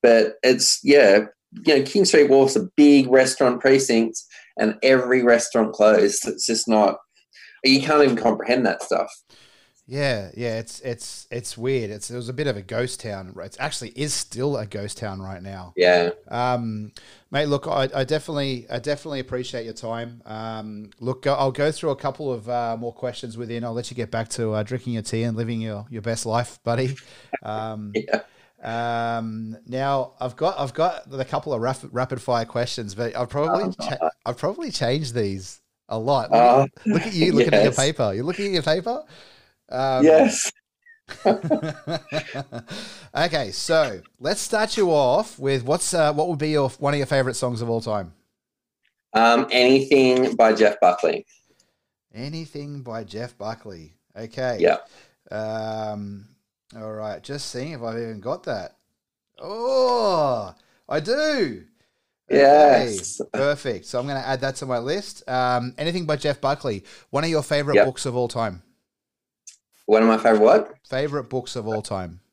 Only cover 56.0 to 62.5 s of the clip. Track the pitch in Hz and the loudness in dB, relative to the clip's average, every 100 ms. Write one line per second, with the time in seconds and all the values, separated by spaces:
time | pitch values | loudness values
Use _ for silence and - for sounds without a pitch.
56 | 101 101 110 _ _ _ _ 113 110 110 | -10 -14 -18 _ _ _ _ -16 -14 -10
57 | 107 101 - 143 - 123 139 151 117 113 | -10 -12 -12 -12 -10 -10 -12 -10 -10 -8
58 | 117 110 104 170 - 113 90 _ _ _ | -10 -10 -8 -8 -6 -8 -10 _ _ _
59 | _ _ _ _ 160 214 240 262 254 247 | _ _ _ _ -14 -8 -2 0 2 2
60 | 214 175 147 120 101 - _ _ _ - | 2 2 0 -2 -6 -16 _ _ _ -6
61 | 147 262 311 285 170 101 - _ _ _ | -2 -2 0 0 -2 -4 -16 _ _ _
62 | _ _ _ 139 139 | _ _ _ 6 8